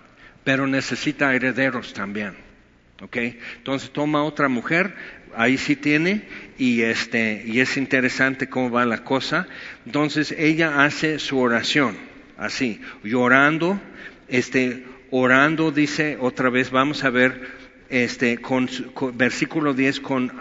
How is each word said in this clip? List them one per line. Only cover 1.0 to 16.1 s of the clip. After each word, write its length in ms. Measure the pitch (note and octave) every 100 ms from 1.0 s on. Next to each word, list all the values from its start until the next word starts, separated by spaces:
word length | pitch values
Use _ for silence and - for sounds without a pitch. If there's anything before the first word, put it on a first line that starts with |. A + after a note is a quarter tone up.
| D3+ C#3+ C#3+
herederos 600 | B2+ B2+ A#2 C3+ B2 G2+
también, 420 | - G2+ G#2 G#2 E2+ - - _ _ _ -
¿ok? 160 | F#2+ B2 A#2 A#2 - -
Entonces 340 | - C3+ -
toma 320 | - D3+ D3+
otra 260 | D3+ D3 C#3+
mujer, 440 | B2 - E3 F#3+ - - - - A2+
ahí 220 | A#2+ C3
sí 180 | - C#3+
tiene, 500 | D3 D3+ E3+ G#3+ - - - -
y 220 | B2+ A#2
este, 600 | A2+ A2+ - A#2 A2+ G#2
y 160 | A2 A2+
es 160 | B2+ C#3+
interesante 720 | C3 C3+ B2 - C3+ C3 B2+
cómo 200 | C3 B2+
va 160 | A#2 A#2+
la 180 | G#2+ -
cosa. 420 | C3+ - D#3 F#3 - - - -
Entonces 500 | C#3+ D3 D#3 D3 D3+
ella 460 | D#3 D#3+ E3 D3
hace 340 | D3 D3 D#3+ D3+
su 220 | - C3+
oración, 560 | B2 A#2 A2 D3 B2+ F#2 - - - -
así, 440 | G2+ - B2+ F#2+ - - G#2
llorando, 760 | B2 B2 C3+ C#3+ D#3+ E3+ G3 - - - - -
este, 560 | B2+ A#2+ C3 B2+ A#2+ - - -
orando, 600 | B2+ B2+ C3 D3 D#3 D#3+
dice 460 | C#3+ D3 - D3+